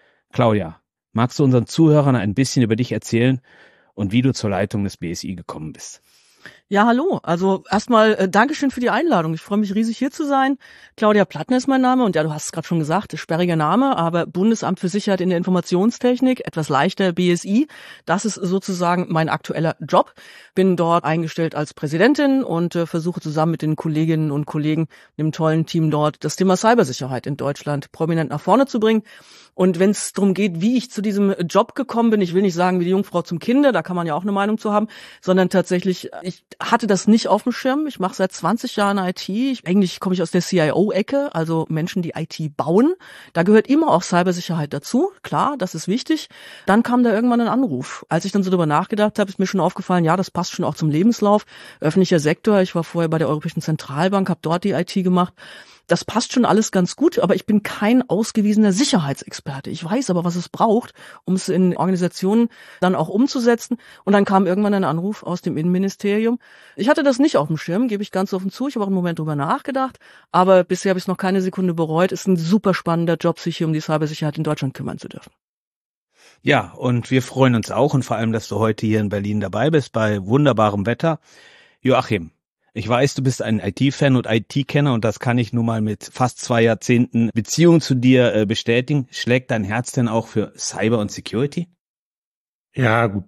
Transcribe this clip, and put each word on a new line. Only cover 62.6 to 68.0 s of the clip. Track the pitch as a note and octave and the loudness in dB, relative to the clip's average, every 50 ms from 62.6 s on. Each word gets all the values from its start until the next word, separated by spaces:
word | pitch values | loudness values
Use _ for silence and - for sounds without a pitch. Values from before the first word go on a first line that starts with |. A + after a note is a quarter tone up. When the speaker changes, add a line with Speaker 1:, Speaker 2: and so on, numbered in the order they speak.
| - - - - | -20 -20 -6 -2
Speaker 2:
dann | F#3 F3+ F#3 | 0 0 0
auch | - D#3+ - | 0 -2 -2
umzusetzen. | - G3+ C4 C#4+ - C#4 A#3 A#3+ A#3 A#3 - - B3 - - - - - _ | 0 0 0 0 0 0 2 2 2 2 -2 -8 -10 -10 -10 -18 -20 -10 _
Und | F#3+ G#3 | 2 2
dann | G3+ G3+ | 2 4
kam | - G3 F#3+ G3+ | 4 2 2 2
irgendwann | E3+ F3+ G3+ G#3 G3+ G#3 | 2 2 0 0 0 0
ein | G3 F#3 | 0 0
Anruf | C3+ D3+ E3 F3 G3+ G#3+ - - | 0 -2 -2 -4 -6 -8 -8 -8
aus | - F3 F3+ | -8 -8 -6
dem | - F#3 B2 C#3+ | -4 -4 -4 -2
Innenministerium. | D#3 F3+ F3+ F#3 G3 G3 - - - G3+ G3+ G#3+ A3 A3+ B3 A#3+ - - - - - - _ - | 0 0 0 0 0 -2 -4 -4 -4 -2 0 0 0 0 -2 -2 -6 -14 -20 -20 -20 -20 _ -4
Ich | A#3 B3 | 0 0
hatte | D4+ - D4 | 2 4 4
das | C#4+ B3+ A#3+ | 2 4 4
nicht | C#4 D#4+ - | 2 2 2
auf | C#4+ D3 D3 | 2 0 0
dem | D#3+ D3+ | -4 -6
Schirm, | - - E3 G3+ B3+ B3 | -4 -4 -2 -2 -2 -2
gebe | G#3+ G3 | -2 -4